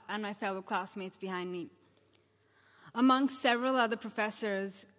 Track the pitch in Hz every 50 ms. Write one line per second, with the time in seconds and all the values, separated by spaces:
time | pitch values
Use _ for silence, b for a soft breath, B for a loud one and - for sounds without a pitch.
0 | - - 196 214 214 202 208 - 226 196 190 190 190 - 220 185 190 190 - 202
1 | 190 185 - - - 190 185 180 180 180 180 180 165 160 - _ _ _ _ _
2 | _ _ _ _ _ _ _ _ B B B B B B B B B B B 226
3 | 247 262 269 262 277 269 - - - 254 240 233 247 262 262 262 233 220 233 220
4 | - 214 - - 208 214 208 - 226 214 196 190 196 196 190 - - - _